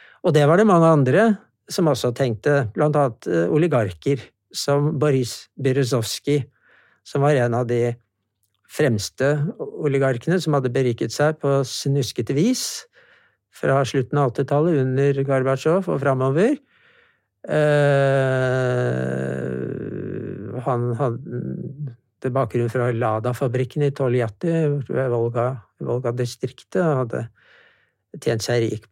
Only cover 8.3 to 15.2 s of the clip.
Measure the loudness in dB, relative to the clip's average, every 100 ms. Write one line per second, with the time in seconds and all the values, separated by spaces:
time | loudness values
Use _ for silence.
8.3 | _ _ _ _ -2 0 0 -4 -2 0
9.3 | 0 -2 -6 -10 -4 -2 2 0 0 0
10.3 | 0 2 0 0 0 0 0 -4 0 0
11.3 | 0 0 0 0 -4 -2 0 -2 -4 -2
12.3 | 0 2 0 -4 -10 -14 _ _ _ _
13.3 | _ _ -6 0 0 0 -2 -2 0 0
14.3 | -2 0 2 2 2 0 2 0 0